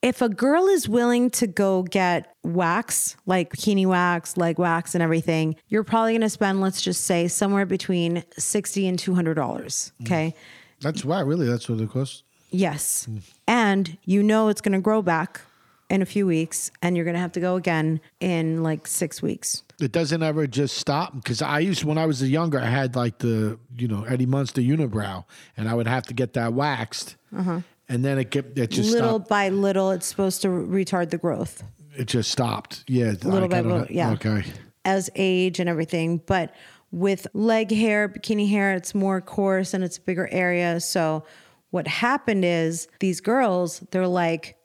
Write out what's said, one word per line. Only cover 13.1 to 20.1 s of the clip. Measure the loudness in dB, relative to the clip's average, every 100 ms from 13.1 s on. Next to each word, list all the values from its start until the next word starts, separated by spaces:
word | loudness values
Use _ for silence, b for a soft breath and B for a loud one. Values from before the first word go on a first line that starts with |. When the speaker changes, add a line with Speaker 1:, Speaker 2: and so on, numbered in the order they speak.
| -10 -12 _ 0
Speaker 1:
And | 2 4 2 0 -6
you | 0 2
know | 4 4 4
it's | 2
gonna | 0 2
grow | 2 2
back | 2 0 -2 -8 -20 b b b _
in | -2
a | 0
few | 0 2
weeks, | 2 0 -6 -8 _
and | -2 0
you're | 0
gonna | -2
have | -4
to | -2
go | -2 0
again | 0 0 2 -2 b _
in, | -2 0 0 0
like, | -2 -2 -4
six | -4 -4 -4
weeks. | -6 -4 -6 -8 _ -6
Speaker 2:
It | -2
doesn't | 0 0